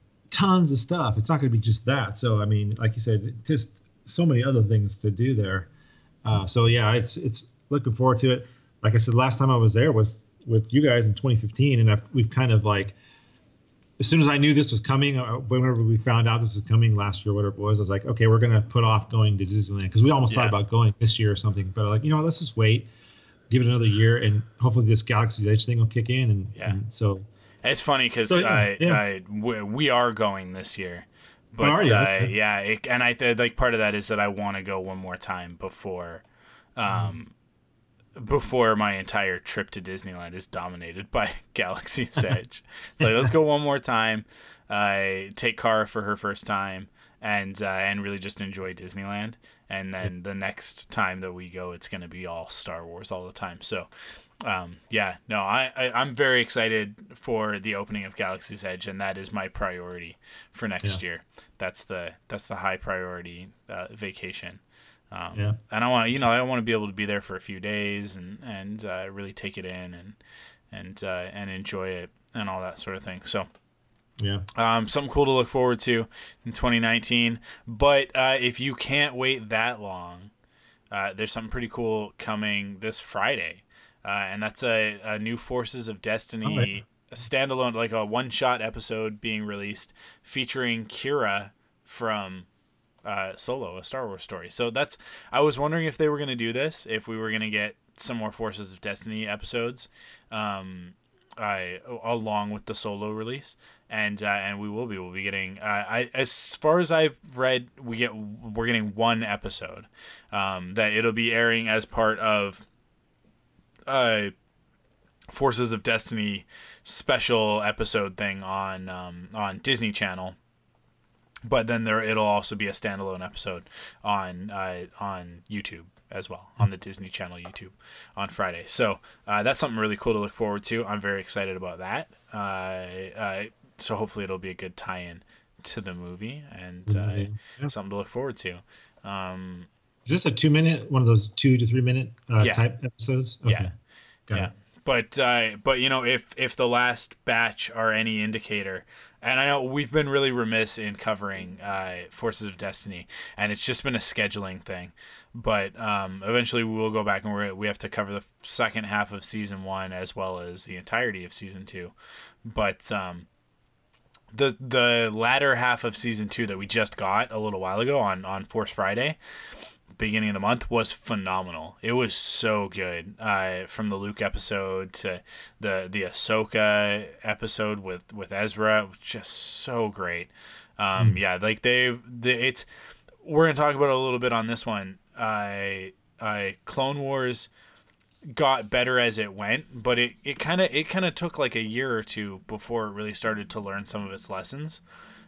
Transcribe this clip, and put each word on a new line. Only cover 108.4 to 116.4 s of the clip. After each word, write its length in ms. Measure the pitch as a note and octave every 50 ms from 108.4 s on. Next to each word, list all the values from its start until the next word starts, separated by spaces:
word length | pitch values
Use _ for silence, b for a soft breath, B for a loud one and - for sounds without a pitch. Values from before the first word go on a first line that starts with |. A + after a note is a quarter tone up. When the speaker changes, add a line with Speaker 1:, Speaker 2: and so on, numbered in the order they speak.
| A#2+ A2+ G#2 A2+ A2+
Speaker 2:
getting 280 | A#2+ A#2 A2+ G#2+ G#2 G2
one 260 | G#2+ A2+ A#2 A#2 A2+ A2+
episode, 600 | G#2 G2+ G2+ - - - - - - - - A2+ _ B B B B B B B B
um, 440 | G#2+ G2+ G2 G2 F#2+ F#2 F2+ F2+ F#2+
that 180 | A2+ G#2+ G#2+ G#2+
it'll 180 | A2 A2+ A#2
be 220 | G#2+ A#2 A2+ A#2 A#2
airing 340 | A#2 A#2 A#2 A2+ A#2 A2+
as 160 | A2 A2 A2 G#2+
part 340 | - - A#2 A2 A2 A2 F#2
of, 460 | A2+ A2 G#2+ G#2 G2+ G2 F#2 - - _ _ _ _ _ _ _ _ _ _ _ _ _ _ _ _ _ _ _ _ _ _ _ -
uh, 460 | C3+ C3+ C3 B2 A#2 A2 G#2+ G#2 G2+ - _ _ _ _ _ _ _ _ _ _ _ _ _ _ _ _ _ - -
Forces 420 | - - C3+ C3+ A2+ A#2+ B2 A2+ A2+
of 100 | G#2 -
Destiny 600 | B2 A2+ A2 - - A#2 A2 G#2 G#2 G2+ F#2+